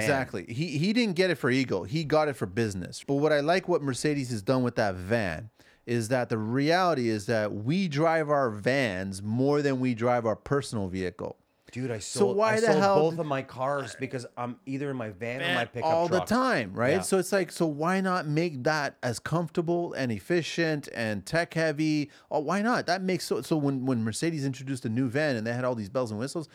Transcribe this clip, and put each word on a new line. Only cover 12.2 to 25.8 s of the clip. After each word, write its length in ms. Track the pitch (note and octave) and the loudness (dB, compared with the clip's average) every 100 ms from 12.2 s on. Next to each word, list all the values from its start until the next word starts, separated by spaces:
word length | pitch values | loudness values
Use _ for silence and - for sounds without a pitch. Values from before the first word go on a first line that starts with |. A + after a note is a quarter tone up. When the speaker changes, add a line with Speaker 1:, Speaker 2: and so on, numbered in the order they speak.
Speaker 2:
sold, 180 | G3+ G3 | 2 2
Speaker 1:
why 160 | A3 | 2
Speaker 2:
I 60 | A3 | 4
Speaker 1:
the 60 | A3+ | 4
Speaker 2:
sold 100 | F#3+ | 4
Speaker 1:
hell 160 | G3 G3 | 6 6
Speaker 2:
both 120 | D#3 E3 | 4 0
Speaker 1:
did 40 | |
Speaker 2:
of 60 | D#3 | -2
my 160 | C3+ | -4
cars 520 | C3 A#2 C3 C#3+ B2 - | -4 -4 -2 -2 -4 -8
because 260 | C3 C3 A#2+ - | -6 -6 -10 -10
I'm 180 | B2 A#2 - | -8 -8 -8
either 240 | C3+ C#3+ | -6 -4
in 60 | C3 | -6
my 140 | A2 | -8
van 320 | F#2 A#2 B2+ | -8 -8 -4
or 20 | |
Speaker 1:
Man, 120 | E3+ F3+ | -2 -2
Speaker 2:
my 100 | A#2+ | -2
pickup 240 | B2 D#3 | -2 0
Speaker 1:
all 160 | E3 E3+ | 2 2
the 120 | F3+ | 0
Speaker 2:
truck. 80 | - | 2
Speaker 1:
time, 440 | A3+ C4 G3 G#2 | 0 2 0 -2
right? 180 | G2+ B2 | 0 2
Speaker 2:
Yeah. 80 | F3 | 2
Speaker 1:
So 160 | F#3 F#3+ | 2 2
it's 160 | F3+ | 2
like, 180 | G3+ E3+ | 0 0
so 140 | - E3 | 0 0
why 320 | C#3+ D#3+ F#3+ | 0 0 0
not 260 | F#3+ F3+ D3+ | 0 -2 0
make 380 | D3 F3 C#3+ | 0 0 0
that 320 | B2 D#3 C#3 - | 0 2 0 -2
as 160 | B2 A2+ | -4 -4
comfortable 720 | - D#3+ E3+ - E3+ F3 E3+ | -2 -2 0 -2 0 0 -2
and 180 | - C3 | -2 -2
efficient 760 | G#2+ - F3 D3+ - E3 D3+ - - | -2 0 0 0 0 0 0 -4 -4
and 300 | A2 G#2 - | -2 -2 -2
tech 280 | D#3+ E3+ | 0 0
heavy? 560 | E3 D#3+ D3 D#3 D3+ C#3+ - - | 0 0 2 2 0 -2 -8 -4
Oh, 80 | D3 | -2
why 220 | D3 F#3+ | 0 0
not? 240 | G#3+ A#3 C3+ | 2 0 0
That 160 | F3+ | -2
makes 240 | F#3 F3+ - | 0 0 0
so, 160 | - | -2
so 160 | - D#3+ | 0 0
when, 280 | C#3+ C#3 B2+ | 2 0 0
when 160 | B2 | 0
Mercedes 440 | A2 G#2+ E3 D#3+ C3+ | 0 -2 -2 -2 -4
introduced 400 | C3 C3+ C3+ A#2+ | -4 -6 -6 -2
a 40 | |
new 200 | A2 C3+ | 0 0
van 260 | A#2+ D#3 A#2+ | 0 0 0
and 100 | A2 | -2
they 60 | |
had 120 | A#2+ B2+ | -2 -2
all 100 | |
these 140 | A#2+ | -2